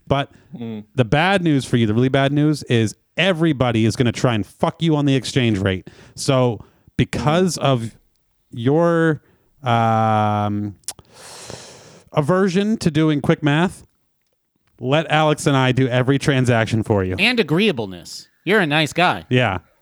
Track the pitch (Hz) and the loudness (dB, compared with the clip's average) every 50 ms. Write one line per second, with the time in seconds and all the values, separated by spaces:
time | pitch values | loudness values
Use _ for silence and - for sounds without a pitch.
0 | _ - 139 139 139 - - - _ _ - 175 117 113 110 107 104 - _ 135 | _ -4 -2 -2 -2 -6 -12 -20 _ _ -14 -12 -10 -10 -10 -12 -14 -4 _ -2
1 | 123 104 147 143 165 190 202 196 175 160 147 135 123 - - 123 113 104 107 117 | 0 2 0 0 2 2 0 0 2 0 0 0 0 0 0 0 2 2 2 2
2 | 131 139 135 139 135 139 147 147 147 151 151 143 - - 127 117 113 101 - - | 0 2 2 0 0 0 0 2 2 0 0 -2 -2 -2 0 0 0 0 -4 -10
3 | _ _ _ - 165 190 185 156 165 165 147 120 131 123 113 110 110 110 - - | _ _ _ -2 0 0 0 2 0 0 0 0 0 0 2 2 2 2 2 0
4 | 127 117 107 - - 127 117 107 95 - - _ - 165 - - 165 165 151 147 | 0 0 0 0 0 0 0 -2 -4 -6 -6 _ -4 -4 -2 -2 -2 0 0 2
5 | 143 143 135 131 110 - - 139 123 117 107 92 98 98 95 92 - - - - | 2 0 0 0 -2 -2 -2 0 0 2 0 0 0 -2 -2 -4 -6 -14 -20 -20
6 | - - _ - - - 135 127 127 123 110 101 - _ _ _ _ - _ - | -20 -20 _ -6 -2 0 2 2 2 0 -2 -6 -12 _ _ _ _ -6 _ -2
7 | 127 - - - - 147 156 175 190 180 147 - 127 139 135 120 113 113 - _ | -2 -2 -2 -2 -2 0 2 2 0 0 -2 -2 0 0 0 0 -2 -6 -10 _
8 | _ _ _ _ _ _ _ _ _ _ - 120 113 127 143 160 170 170 170 165 | _ _ _ _ _ _ _ _ _ _ -12 -4 0 0 2 2 2 2 2 2
9 | 165 165 151 127 - _ _ _ _ _ _ _ - 123 117 117 113 113 110 110 | 2 0 0 -2 -6 _ _ _ _ _ _ _ -2 0 2 2 2 2 2 2
10 | 110 110 110 107 107 104 104 104 104 104 104 104 104 104 95 - _ - - - | 2 2 2 2 0 0 0 -2 -2 -4 -4 -6 -6 -8 -10 -14 _ -18 -18 -18
11 | - _ - - - - - - - - - - - - - - - - - - | -20 _ -20 -20 -20 -20 -20 -20 -18 -18 -18 -18 -20 -20 -20 -20 -20 -20 -20 -20
12 | _ _ - 151 151 135 180 185 196 196 165 196 202 214 220 - - 175 139 156 | _ _ -4 -2 0 2 2 2 2 2 0 0 0 0 -2 -2 -2 -2 0 2
13 | 160 156 151 143 - - 165 - 151 147 143 156 175 190 - - - _ _ _ | 2 2 0 0 0 0 0 0 0 0 2 2 0 -2 -4 -10 -18 _ _ _
14 | _ _ _ _ _ _ _ _ _ _ _ _ _ _ _ - 120 127 139 160 | _ _ _ _ _ _ _ _ _ _ _ _ _ _ _ -8 -2 0 0 0
15 | 160 - 151 156 156 151 151 - - 151 139 135 131 127 127 135 131 123 120 127 | 0 0 0 2 2 2 0 0 0 0 2 2 2 2 2 2 0 0 0 0
16 | 127 120 139 135 - - 139 131 127 120 123 113 110 107 110 110 104 - 107 101 | 2 2 0 0 0 0 2 2 2 2 2 2 2 0 0 -2 0 0 0 0
17 | 92 92 92 160 190 233 247 233 202 139 151 175 214 214 165 135 110 95 92 87 | 0 -2 -2 0 0 2 2 0 0 0 0 0 0 0 0 -2 -8 -10 -12 -14
18 | 78 - - - - _ _ _ _ 160 208 220 180 147 143 160 156 135 - - | -16 -16 -18 -18 -18 _ _ _ _ 0 0 0 2 2 0 0 0 0 0 0
19 | 175 175 127 90 80 - 127 127 123 107 95 90 - _ _ _ | 0 0 -2 -4 -4 0 0 2 2 0 -2 -4 -8 _ _ _